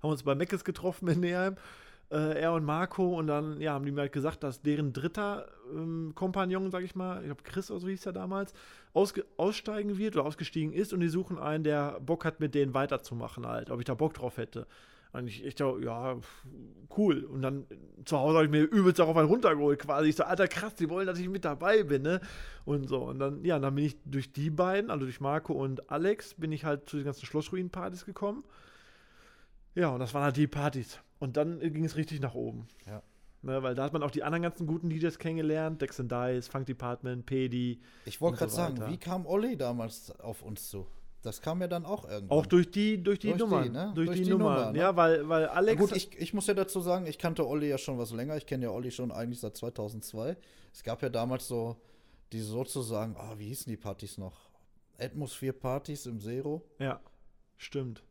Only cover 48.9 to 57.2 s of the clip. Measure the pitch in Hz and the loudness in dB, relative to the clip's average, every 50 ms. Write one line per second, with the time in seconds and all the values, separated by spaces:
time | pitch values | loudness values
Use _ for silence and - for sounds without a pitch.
48.9 | 120 - 127 120 - 95 117 120 120 117 - 110 - - - 120 - - 107 107 | -6 -6 -6 -6 -4 -4 -6 -6 -6 -6 -8 -8 -8 -6 -8 -8 -6 -6 -8 -6
49.9 | 113 107 107 - - 110 113 139 180 - - - - - - - - - - - | -6 -10 -12 -10 -8 -6 -4 -4 -6 -6 -10 -20 -20 -20 -20 -20 -20 -12 -8 -8
50.9 | 110 - - 127 120 120 113 123 127 127 - - 123 117 113 117 117 - _ _ | -6 -4 -4 -2 -2 -2 -2 0 -2 -4 -4 -4 -4 -4 -4 -4 -6 -10 _ _
51.9 | - - _ _ - - - _ - 110 110 107 110 120 131 131 - 139 127 110 | -20 -20 _ _ -20 -20 -20 _ -8 -8 -6 -4 -4 -4 -4 -4 -4 -6 -4 -4
52.9 | 117 107 110 113 104 - - 110 110 104 107 104 123 - - - 110 104 - 104 | -4 -4 -4 -4 -6 -10 -12 -12 -12 -10 -10 -10 -8 -10 -8 -8 -10 -8 -8 -10
53.9 | 98 - - 98 - - - 92 - - - _ _ _ - _ _ - _ _ | -8 -8 -10 -14 -12 -10 -12 -12 -12 -16 -20 _ _ _ -20 _ _ -20 _ _
54.9 | _ - 120 131 - 147 151 127 - - - 131 131 - - 127 127 143 - - | _ -8 -8 -8 -6 -6 -8 -8 -8 -6 -4 -4 -4 -4 -4 -2 -2 -2 -4 -6
55.9 | 147 139 - 127 117 110 104 110 120 131 135 147 151 160 160 _ _ _ 139 135 | -10 -10 -8 -10 -10 -8 -8 -6 -6 -4 -4 -4 -4 -6 -8 _ _ _ -4 -4
56.9 | 127 - - - - _ | -4 -6 -10 -20 -20 _